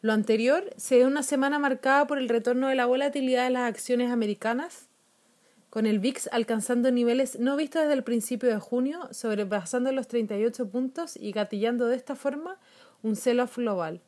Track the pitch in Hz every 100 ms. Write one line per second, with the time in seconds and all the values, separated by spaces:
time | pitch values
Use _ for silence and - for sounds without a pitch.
0 | 220 214 214 214 240 311 381 - - 247
1 | 254 285 277 285 277 294 285 269 269 277
2 | 294 285 254 233 240 247 269 269 240 254
3 | 285 285 262 254 254 254 247 214 - 247
4 | 247 240 214 208 220 233 339 - - _
5 | _ _ _ _ _ _ _ 220 220 214
6 | 220 269 - 233 226 226 208 240 247 247
7 | 233 247 262 - 247 277 302 330 302 277
8 | - 233 - 247 247 214 - 240 262 339
9 | 349 - 233 208 208 208 170 254 254 262
10 | 262 240 214 208 226 - 220 233 262 262
11 | 330 - 208 214 208 208 226 240 233 247
12 | - 277 277 285 339 381 _ - - _
13 | 220 208 - 240 247 - 240 190 165 175